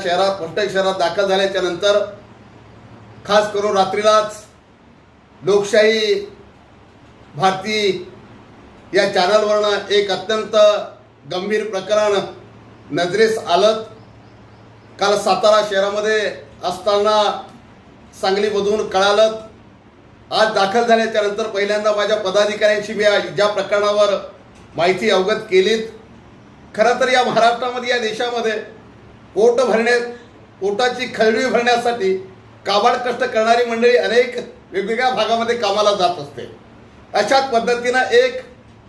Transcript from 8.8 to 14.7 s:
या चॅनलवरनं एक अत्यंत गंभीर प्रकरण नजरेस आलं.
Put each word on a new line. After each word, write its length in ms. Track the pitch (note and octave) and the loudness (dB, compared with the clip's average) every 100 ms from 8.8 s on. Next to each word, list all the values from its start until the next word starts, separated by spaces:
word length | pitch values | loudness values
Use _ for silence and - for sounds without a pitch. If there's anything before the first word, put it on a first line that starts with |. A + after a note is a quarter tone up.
| - | -4
या 200 | F#3 G3 | 0 0
चॅनलवरनं 640 | F#3+ F#3 G#3+ G#3 G#3 G#3 G3+ - | 0 2 2 2 0 0 -2 0
एक 200 | G3+ F#3+ | 0 0
अत्यंत 460 | F#3 - A3 G#3 G#3+ G#3 G#3 - - - _ C#3 | -4 -4 -4 -2 4 4 2 -4 -16 -20 _ -10
गंभीर 320 | F3 G3+ G#3+ | -8 -4 -4
प्रकरण 540 | G#3 F#3 F#3 G#3+ G#3 G3 - - - - - - - | -4 -8 2 4 4 2 -2 -10 -20 -20 -20 -20 -8
नजरेस 480 | D3+ F3 G3+ A3 - | -4 -2 2 2 2
आलं. 440 | D#3 F3 G#3+ A3 - - - - - - - - - | 0 2 4 2 -6 -18 -20 -20 -20 -20 -20 -20 -20